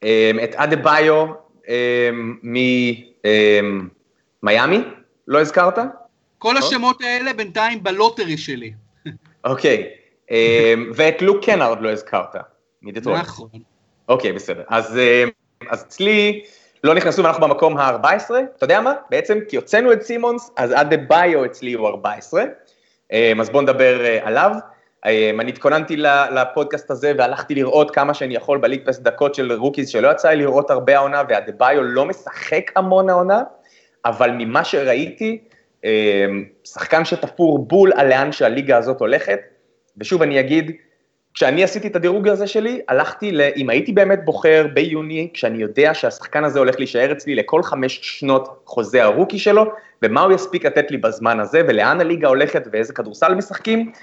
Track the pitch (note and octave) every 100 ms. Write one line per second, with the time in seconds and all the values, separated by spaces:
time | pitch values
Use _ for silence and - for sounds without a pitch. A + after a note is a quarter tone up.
0 | G#2+ A2 A2 A2 A#2 - D3+ D3+ D#3 D3+
1 | D#3 D#3 D#3+ - _ _ - A#2+ B2 A#2+
2 | A#2+ A#2+ A#2 A#2+ A#2+ B2 B2+ B2 B2 A2+
3 | - _ G#2 G#2+ G#2 G#2 G2+ G2 F2+ _
4 | _ _ _ _ G#2 A2 C3+ G#3 - -
5 | _ _ - C#3+ D3+ F#3 F3+ F3+ C4 -
6 | - _ _ _ A3 C4+ C#4 C4 B3 B3+
7 | B3 B3 C4+ A3 G#3 A3 A3 A3+ F#3+ F#3+
8 | A3+ A3+ F3 D3+ - B2+ A2+ G#2+ _ _
9 | D3+ - _ _ B2 C3+ D3+ A2 F#2+ -
10 | _ _ - A2+ A2+ A#2 A2+ A#2 A2+ A2+
11 | D#3 D#3+ F#3+ G3+ A3 G3 B2 A2 A2 G#2+
12 | - G2 F2+ F#2+ - _ _ _ G2+ G#2
13 | A#2+ F3 E3 - A2+ A2+ - _ _ _
14 | - B2+ G#2 F#2+ - E2+ - A2+ A2 A#2+
15 | B2 A#2+ A#2+ - _ - - A2+ - -
16 | G3+ G#3+ G#3 G#3 - _ _ _ C#3 F3
17 | F3 E3+ E3+ D#3+ D3+ C#3+ D#3+ C#3+ C3+ A#2
18 | C#3+ G3+ - A#3+ C4+ - F3 F#3+ A#3+ C#4+
19 | - D3 - G#3+ G#3+ C3 - G#3 B3 A3
20 | - A#3 A#3+ A#3+ - - B2 B2+ D3+ D3+
21 | C3 D#3+ F3+ D3+ B2 - B2 A#2+ G#2+ G2
22 | G#2 G#2 - E3+ C4+ - _ _ _ _
23 | - A2 A#2 A2 A2 C#3+ C#3 C3 C3 B2
24 | A#2+ A2+ A2 A#2+ F#3+ A3 - _ _ _
25 | G#2 A2 A2 A2 A#2+ B2 C#3 D#3 D#3 D3+
26 | D3 C#3+ C3 C3 B2 D3+ D3 D3 - B2+
27 | D3 C#3 B2 C#3 - C#3 C3 D3+ D3+ D3
28 | C#3+ D3 C3 A#2 - C#3+ A#2 C3+ C3+ B2+
29 | B2 - C#3+ C#3+ B2 A2+ C3 C#3 C3 A2
30 | C3 D#3 E3 D#3 C#3+ C3+ C#3+ C3 C3 C#3
31 | C#3 C#3+ B2+ G#2 G#2 G2+ B2+ C#3+ B2 B2
32 | D3 - - - - D#3 - F#3+ F#3+ F#3+
33 | F#3+ F3+ F#3 G#3 C4 - _ _ _ _
34 | A#2 A2+ B2 A#2+ A2+ C3+ E3 D3+ C3 A#2+
35 | D#3+ - A3 A3+ _ _ _ _ G#2+ G#2+
36 | G#2+ G2 G2 G2 G2 _ - - - D#3+
37 | E3 F3 - - E4 C#3 A2+ F3+ F#3+ F3+
38 | C#3 C3 C#3+ - B2 B2+ C3+ A#2+ A#2+ B2+
39 | A2+ C#3 - - - _ _ _ _ -
40 | G#2+ F3+ D3+ C#3 C3 D#3+ D#3+ E3 _ _
41 | _ _ _ - C#3 D3+ F#3 G#3+ E3 F3
42 | F3 G3+ G3+ G3 G3+ A3 A3 B3 - C3
43 | D3+ - G#3 D#3+ C#3+ C3+ B2+ B2 - G3+
44 | F#3+ G3 - - D#3+ D#3 D3 C#3 E3 D#3
45 | D#3 D#3+ E3 - A#2 A2+ G#2+ G#2 D3 D#3
46 | B2 - - D3+ D3+ C#3 C3 B2+ C3 A#2+
47 | C3+ C#3+ D3 B2+ G#2 D#3 E3+ C#3 C3 -
48 | - - C#3 C3+ C3 - - - G2+ B2
49 | G#2+ A#2 G3 G3+ G#3 G3+ G#3+ - - -
50 | A2 B2+ F#3 F#3 - F3 D3 D3+ C#3+ C3
51 | A2 A2 A2+ A2+ G2+ D#3+ D#3 G#2+ A2+ E3
52 | E3 E3+ D3 C3 C#3+ D#3 A#2+ G#2+ A2+ -
53 | G#2+ G#2 E3 F#3 - F#3+ - A3+ A3+ -